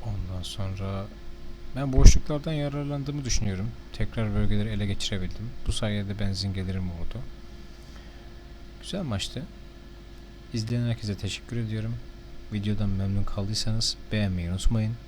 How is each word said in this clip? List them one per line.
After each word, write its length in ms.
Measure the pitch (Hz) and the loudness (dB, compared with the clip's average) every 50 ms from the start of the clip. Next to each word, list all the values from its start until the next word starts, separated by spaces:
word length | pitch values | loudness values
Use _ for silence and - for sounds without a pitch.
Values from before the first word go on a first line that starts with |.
| 104 | -4
Ondan 380 | 107 101 95 90 90 92 90 | -4 -4 -4 -4 -4 -4 -6
sonra 640 | 87 - - - 98 95 95 92 98 95 98 95 98 98 - - - - - - - - - - - - - | -6 -6 -6 -4 -4 -4 -4 -4 -4 -4 -4 -4 -6 -8 -10 -12 -10 -10 -10 -10 -10 -10 -10 -10 -10 -8 -6
ben 160 | 127 139 135 | -4 -2 2
boşluklardan 600 | 131 131 131 - - - - - 151 147 143 160 | 6 12 12 12 12 12 8 4 -2 -2 0 -2
yararlandığımı 720 | 160 147 147 147 143 147 143 143 143 143 139 143 143 147 139 | -2 -2 -2 -2 -2 -4 -4 -2 -4 -4 -4 -4 -4 -4 -2
düşünüyorum. 460 | 120 - - 110 101 95 92 101 117 - - - - | 0 0 2 2 0 0 -2 -2 -4 -6 -8 -14 -14
Tekrar 420 | - - 110 - - 120 110 107 101 | -4 -2 -2 -2 0 -2 -2 0 2
bölgeleri 340 | 107 104 104 107 101 104 110 | 2 4 4 4 4 2 0
ele 180 | 107 101 104 | 0 -2 0
geçirebildim. 640 | 101 98 - - - - 98 - 90 - - 107 120 - - - | 0 0 -2 -2 -2 -2 -2 -2 -2 -4 -6 -8 -8 -8 -4 -4
Bu 60 | - | -2
sayede 460 | 110 - - 107 104 104 101 98 101 101 | -2 0 0 0 0 -2 -2 -4 -2 -2
benzin 360 | 104 98 98 92 104 101 95 | 0 0 0 0 -2 -2 -2
gelirim 360 | 95 92 92 92 92 92 90 | -2 -2 -2 -2 -2 -2 -4
oldu. 280 | 85 82 82 - - 117 123 - - - - - - - - - - - - - - - - - - - - - - - - - - - - - - - | -4 -2 -2 -2 -2 -4 -8 -8 -10 -12 -14 -14 -14 -14 -16 -16 -16 -16 -16 -16 -16 -16 -16 -16 -16 -16 -16 -16 -16 -16 -16 -16 -16 -16 -16 -16 -16 -16
Güzel 200 | - - - 196 | -10 -6 -6 -4
maçtı. 400 | 175 139 107 95 - - - 123 160 - - - - - - - - - - - - - - - - - - - - - | -2 -2 -2 -4 -4 -6 -6 -8 -10 -10 -14 -16 -18 -18 -18 -18 -18 -18 -18 -18 -18 -18 -18 -18 -18 -18 -18 -18 -16 -6
İzleyen 340 | - 117 110 110 120 120 120 | -6 -4 -4 -2 -2 -2 0
herkese 300 | 120 117 - - 107 98 | 0 -2 -2 -2 -4 -4
teşekkür 400 | - - 95 87 - - - 120 | -4 -4 -6 -6 -6 -10 -6 -4
ediyorum. 380 | 120 117 107 110 110 107 113 117 117 - - - - - - - - - - | -4 -4 -2 -2 -4 -2 -4 -4 -6 -8 -12 -14 -16 -16 -14 -14 -12 -10 -4
Videodan 360 | 107 104 101 107 104 98 104 101 | -4 -2 0 0 2 2 2 2
memnun 360 | 95 95 98 95 98 101 101 | 2 2 0 0 2 2 2
kaldıysanız 720 | - - 107 98 101 107 - - 110 110 113 113 - - - - - | 2 0 0 -2 -2 -2 0 0 2 2 2 0 0 -2 -4 -6 -2
beğenmeyi 380 | 113 107 104 98 92 90 85 85 | 0 0 2 2 0 0 -2 -2
unutmayın. 440 | 90 92 - - 120 110 107 110 117 117 - | -2 4 4 4 6 6 2 0 -2 -6 -8